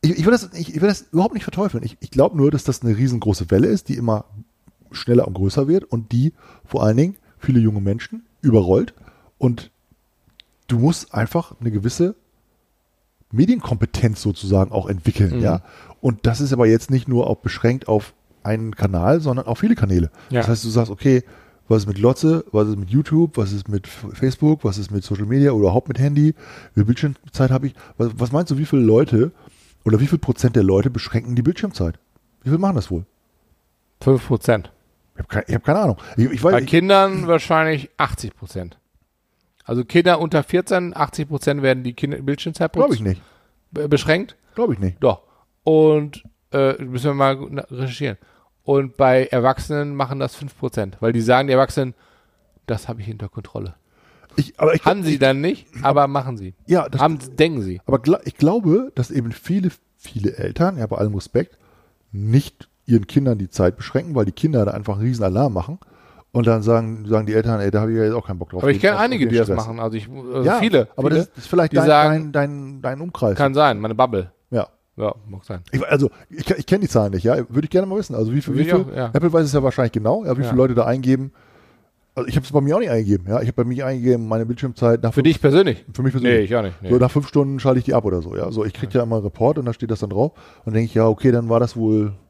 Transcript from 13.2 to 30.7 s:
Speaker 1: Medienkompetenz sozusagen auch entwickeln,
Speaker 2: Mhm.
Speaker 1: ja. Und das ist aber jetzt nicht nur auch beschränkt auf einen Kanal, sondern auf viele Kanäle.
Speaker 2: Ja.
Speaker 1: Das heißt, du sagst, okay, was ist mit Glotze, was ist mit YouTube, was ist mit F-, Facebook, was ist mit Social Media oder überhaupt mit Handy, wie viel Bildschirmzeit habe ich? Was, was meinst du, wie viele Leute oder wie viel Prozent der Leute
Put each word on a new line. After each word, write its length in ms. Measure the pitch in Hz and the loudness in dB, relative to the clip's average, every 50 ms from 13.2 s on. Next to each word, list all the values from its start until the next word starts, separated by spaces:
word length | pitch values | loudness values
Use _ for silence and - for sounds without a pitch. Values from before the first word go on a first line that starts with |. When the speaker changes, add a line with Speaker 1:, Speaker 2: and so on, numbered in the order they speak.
| _ _ | _ _
Speaker 1:
Medienkompetenz 920 | - 110 151 190 247 226 - - 123 95 - - - - - 113 107 - | 0 2 2 2 2 -2 0 -4 -2 -2 -2 -4 -2 0 0 0 0 0
sozusagen 500 | - 107 95 - - 95 98 95 95 98 | -4 -4 -4 -4 -2 0 2 2 2 2
auch 160 | 104 101 92 - | 0 -6 -4 -4
entwickeln, 480 | 101 92 - - - - 101 90 - | -6 -2 -2 -2 2 2 0 0 2
Speaker 2:
Mhm. 60 | 123 | 0
Speaker 1:
ja. 200 | 117 98 82 90 - - - - - - - _ | 0 0 0 -2 -4 -10 -20 -20 -20 -20 -20 _
Und 260 | - 131 117 107 - | -2 -2 -2 0 0
das 140 | 127 117 113 | -2 0 0
ist 120 | 143 135 | 0 0
aber 140 | 135 120 120 | 4 4 6
jetzt 240 | 110 113 117 - - | 6 6 4 2 0
nicht 180 | 131 131 117 - | -2 -2 0 0
nur 200 | 127 120 120 - | 0 0 0 0
auch 80 | 110 | -2
beschränkt 520 | - - - - - - 113 123 135 - - | -4 -4 -8 -8 0 0 0 0 0 -2 0
auf 240 | 110 107 101 - _ _ _ _ _ _ | -2 -2 -2 -4 _ _ _ _ _ _
einen 320 | _ 104 110 110 113 110 104 | _ -4 -4 -4 -4 -8 -6
Kanal, 460 | - 107 98 95 85 85 101 147 170 | -2 -2 0 0 2 2 2 2 2
sondern 260 | 156 147 123 127 127 | 0 -2 -4 -4 -4
auf 120 | 110 117 - | -6 -4 -2
viele 140 | - 220 233 | 0 0 2
Kanäle. 360 | - 117 98 92 87 85 78 _ - - - | 2 2 2 2 0 0 0 _ -14 -12 -4
Speaker 2:
Ja. 100 | 127 120 | -4 -2
Speaker 1:
Das 80 | 117 104 | 0 0
heißt, 160 | 117 107 - | -2 -2 -2
du 40 | 113 | -2
sagst, 220 | 110 120 117 110 | 0 0 0 0
okay, 320 | 104 - - 139 131 123 120 - - - _ _ _ _ _ _ | -6 -2 2 2 2 2 0 -4 -20 -20 _ _ _ _ _ _
was 140 | 113 110 | 0 2
ist 40 | 101 | 2
mit 100 | 101 101 | -2 -4
Glotze, 480 | 98 104 123 131 - - 156 165 165 - - | 2 2 2 2 4 2 2 2 0 -2 -2
was 160 | - 107 107 107 | 0 0 0 0
ist 80 | 107 | 0
mit 140 | 101 98 90 | -6 -6 0
YouTube, 460 | 104 139 151 - 156 160 170 156 - - | 0 0 0 2 2 2 2 2 0 -4
was 140 | 107 95 | -4 -2
ist 160 | 101 101 95 - | -4 -8 -6 -4
mit 180 | 104 98 - | -6 -6 -6
F-, 220 | - - - 113 101 | -8 -18 -16 -16 -16
Facebook, 520 | - - - 131 131 - 151 151 156 156 - | -6 -2 -2 -2 -2 0 2 2 2 2 0
was 140 | - 95 104 | -4 -4 -4
ist 120 | 101 95 | -8 -4
mit 140 | 104 101 92 | -6 -6 -4
Social 220 | - 104 95 104 | -4 -6 -6 -4
Media 260 | 101 123 139 143 143 | -2 2 2 2 4
oder 80 | 127 107 101 92 | 4 2 2 2
überhaupt 200 | 90 127 - - | 2 0 0 -2
mit 100 | 123 120 | -2 0
Handy, 360 | 127 143 143 143 147 156 151 - - - - - - - _ | 0 0 2 4 2 2 2 -2 -12 -20 -20 -20 -20 -4 _
wie 60 | 107 | 0
viel 40 | 101 | 2
Bildschirmzeit 680 | 104 120 - - 147 135 _ _ - _ - 131 127 | 2 2 0 0 -4 -4 _ _ -18 _ 0 0 2
habe 180 | 131 131 139 139 | 2 0 -2 -4
ich? 60 | - - - - - | -8 -10 -20 -20 -6
Was, 140 | - 117 120 113 - | -4 -4 -4 -2 -4
was 140 | 120 117 | -4 -2
meinst 180 | 123 151 180 - | -2 -2 -2 -2
du, 80 | 151 135 | -2 -4
wie 80 | 156 | -2
viele 160 | - - 139 | 0 2 2
Leute 480 | 120 107 110 117 139 - 120 107 123 170 - _ - - _ _ _ _ _ _ _ | 4 6 6 4 4 4 2 2 2 0 -2 _ -20 -20 _ _ _ _ _ _ _
oder 160 | 107 110 107 | 0 2 2
wie 60 | 131 143 | 2 2
viel 100 | - 151 | 0 -2
Prozent 380 | - - 123 - - 123 110 | 0 -2 -2 2 0 2 4
der 80 | 123 101 | 4 4
Leute 260 | 95 | 4